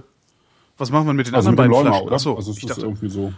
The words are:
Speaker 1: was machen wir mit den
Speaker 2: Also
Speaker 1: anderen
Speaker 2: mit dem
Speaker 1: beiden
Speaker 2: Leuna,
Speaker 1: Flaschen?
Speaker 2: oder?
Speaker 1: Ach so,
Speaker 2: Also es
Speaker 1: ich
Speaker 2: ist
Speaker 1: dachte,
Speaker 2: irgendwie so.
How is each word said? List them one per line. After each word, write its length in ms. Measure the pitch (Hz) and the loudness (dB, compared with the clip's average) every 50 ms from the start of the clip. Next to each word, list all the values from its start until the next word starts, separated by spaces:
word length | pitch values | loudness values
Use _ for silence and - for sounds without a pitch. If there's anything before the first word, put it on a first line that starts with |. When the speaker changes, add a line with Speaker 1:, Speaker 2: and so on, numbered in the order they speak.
| - _ _ _ _ _ _ _ _ _ _ _ _ _ _ | -4 _ _ _ _ _ _ _ _ _ _ _ _ _ _
Speaker 1:
was 140 | - 139 117 | -10 -4 0
machen 160 | 135 151 156 | 0 0 2
wir 60 | 151 139 | 2 0
mit 140 | 139 123 | 0 0
den 60 | 120 123 | 0 2
Speaker 2:
Also 140 | 123 98 104 | 2 4 4
Speaker 1:
anderen 200 | 117 - - 123 | 4 4 6 6
Speaker 2:
mit 80 | 120 | 6
dem 60 | 135 143 | 4 4
Speaker 1:
beiden 20 | |
Speaker 2:
Leuna, 40 | 120 | 4
Speaker 1:
Flaschen? 160 | 101 95 95 | 2 0 0
Speaker 2:
oder? 80 | - 120 | -2 -4
Speaker 1:
Ach 20 | 139 | -2
so, 160 | 135 151 110 | -2 -2 -4
Speaker 2:
Also 160 | 110 98 107 | -4 -6 -8
es 60 | 104 | -10
Speaker 1:
ich 60 | 104 117 | -10 -8
Speaker 2:
ist 60 | 117 | -10
Speaker 1:
dachte, 100 | 120 - | -8 -8
Speaker 2:
irgendwie 260 | - 110 104 107 110 101 | -8 -8 -8 -8 -8 -8
so. 240 | 98 101 98 98 95 | -6 -6 -6 -6 -8